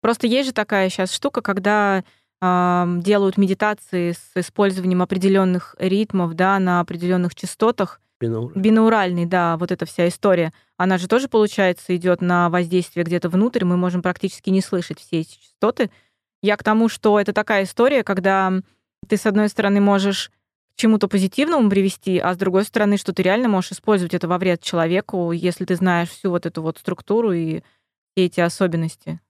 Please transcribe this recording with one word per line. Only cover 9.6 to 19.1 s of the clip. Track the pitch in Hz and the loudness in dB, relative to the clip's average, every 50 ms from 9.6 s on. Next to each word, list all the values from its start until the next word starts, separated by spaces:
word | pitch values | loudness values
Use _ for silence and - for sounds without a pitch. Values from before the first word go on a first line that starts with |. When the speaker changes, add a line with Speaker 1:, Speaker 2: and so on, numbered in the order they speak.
| 180 170 | -2 -4
Speaker 1:
эта | 180 - 165 | -4 -6 -6
вся | 160 - - 170 | -8 -2 0 0
история. | 175 170 - - 202 185 170 165 160 _ _ _ _ _ | 0 0 0 2 2 2 2 2 -2 _ _ _ _ _
Она | - 180 185 190 | -2 0 0 0
же | 170 175 | 0 0
тоже, | 180 226 247 269 | 0 0 0 0
получается, | 262 - 220 214 208 - - 196 185 180 - - - 180 | 0 2 2 2 2 0 0 0 0 0 -2 -4 -4 -4
идет | 175 175 185 175 175 | -2 0 0 0 0
на | 180 180 180 175 175 170 | 0 0 2 2 2 2
воздействие | 170 180 175 165 180 180 170 - _ 175 170 | 2 0 -2 0 0 -2 -2 -2 _ -4 -2
где-то | 165 175 175 - 170 | -2 -2 -2 -2 0
внутрь, | 175 185 214 247 - 240 180 | 0 2 0 2 0 -2 0
мы | 180 175 | 0 0
можем | 180 180 180 175 180 | 0 0 0 -2 -2
практически | 165 180 180 - - 185 - - _ 196 | -2 -4 -4 -2 -6 -6 -6 -6 _ 0
не | 185 190 | 0 0
слышать | 190 - - 180 170 - 156 - | 0 -2 -4 -4 -4 -6 -12 -16
все | - _ - 160 | -10 _ -4 -4
эти | 160 - - _ | -4 -6 -14 _
частоты. | _ _ _ _ - 220 254 - 247 190 _ _ _ _ _ _ _ _ _ _ | _ _ _ _ -2 -2 0 -2 -4 -4 _ _ _ _ _ _ _ _ _ _
Я | - 202 208 | -2 -2 -2
к | 208 - | 0 0
тому, | 220 214 220 226 220 | 0 2 4 2 0
что | - - - 214 208 208 | 0 0 2 4 4 4
это | 202 208 196 | 2 2 -2
такая | 220 214 - 220 196 196 | -2 0 0 0 0 0
история, | 180 - - 233 269 294 254 214 | -2 0 0 2 2 2 0 0
когда | - 196 190 175 196 190 190 190 185 190 190 - _ _ _ _ _ _ _ - | 0 -4 0 0 2 2 2 2 0 -2 -4 -6 _ _ _ _ _ _ _ -4
ты, | - | -4